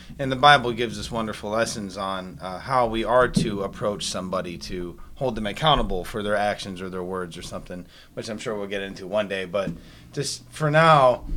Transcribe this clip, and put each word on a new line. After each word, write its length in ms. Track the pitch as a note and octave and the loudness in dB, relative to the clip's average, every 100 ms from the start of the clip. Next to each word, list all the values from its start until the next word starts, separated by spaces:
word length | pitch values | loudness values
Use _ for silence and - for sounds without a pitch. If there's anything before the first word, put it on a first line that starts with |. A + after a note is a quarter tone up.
| - - | -14 -6
And 140 | C3+ | -4
the 60 | C3 | 6
Bible 340 | D3 C#3+ A#2+ | 8 8 6
gives 260 | A2+ A#2 G#2 | -2 -4 -4
us 140 | - | -6
wonderful 380 | A#2 A2 G2+ G#2 | -4 -4 -6 -2
lessons 480 | G#2+ A2+ A#2+ G2 F#2+ | 0 0 -4 -8 -6
on, 420 | F#2+ F#2+ F#2 E2 | -4 -4 -8 -10
uh, 180 | F2+ F2+ | -10 -8
how 280 | A2+ C3 A#2 | 0 2 2
we 160 | A2+ | 0
are 240 | G#2+ B2 B2 | 2 4 4
to 360 | - A2+ G2+ | 4 2 -2
approach 420 | G2 - A2+ G2+ - | -4 -2 -2 -2 -4
somebody 520 | G2 F#2 F#2 F2+ E2+ | -6 -4 -4 -4 -8
to 380 | - F#2 F2 - - - | -8 -8 -8 -10 -14 -4
hold 200 | C3 A2 | -4 -2
them 100 | G#2 | -4
accountable 600 | G2+ D#3 C3+ G#2 F#2 F2 | 0 2 4 2 -2 -4
for 180 | A2 | -4
their 140 | G#2 G#2 | 0 0
actions 440 | G#2 F#2+ G2+ F2+ | 0 -2 -6 -8
or 80 | F#2 | -8
their 140 | F#2 | -6
words 340 | F2+ F#2 F2 E2+ | -4 -6 -6 -10
or 40 | |
something, 440 | - F#2+ - F2+ - - - | -12 -12 -10 -12 -14 -20 -16
which 160 | - G#2+ | -12 -10
I'm 80 | G#2+ | -8
sure 180 | - G#2+ | -6 -6
we'll 100 | G2+ | -4
get 140 | G2 | -6
into 240 | G2 F#2 F#2 | -6 -10 -4
one 220 | G#2 G2 | -2 0
day. 160 | F#2+ | -4
But 280 | F#2 G2 F#2 E2 - - - | -2 -2 -2 -6 -14 -20 -12
just 360 | D3+ C#3 - - | -6 -6 -6 -12
for 220 | - D#3 | -2 2
now, 540 | D#3 E3 D3+ C3 A#2 - | 6 8 8 8 4 0